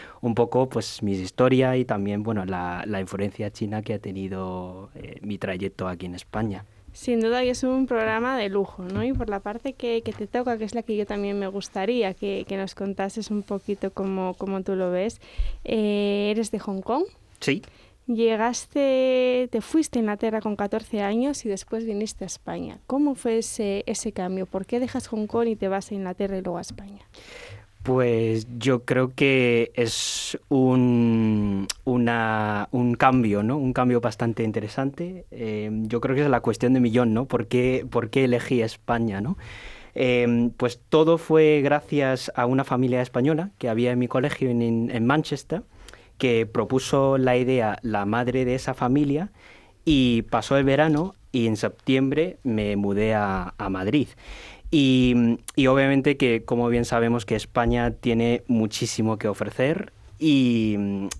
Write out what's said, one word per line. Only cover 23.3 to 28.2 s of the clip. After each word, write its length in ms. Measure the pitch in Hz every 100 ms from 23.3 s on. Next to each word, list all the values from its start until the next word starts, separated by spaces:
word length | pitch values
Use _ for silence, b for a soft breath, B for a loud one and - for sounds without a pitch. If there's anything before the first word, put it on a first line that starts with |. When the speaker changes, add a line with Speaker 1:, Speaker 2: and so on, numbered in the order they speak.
| 226
Speaker 2:
ese, 460 | 226 - 202 196 -
ese 260 | 208 214
cambio? 340 | 196 180 185 185
¿Por 200 | - 190
qué 140 | 240
dejas 260 | 254 254 -
Hong 180 | 214 214
Kong 200 | 233 233
y 100 | 214
te 120 | 196
vas 240 | 196 -
a 20 |
Inglaterra 420 | 196 185 185 196 190
y 40 |
luego 180 | 185 170
a 40 |
España? 400 | 180 - 196 202 - B B B B 104 B -
Speaker 1:
Pues 640 | 127 127 123 113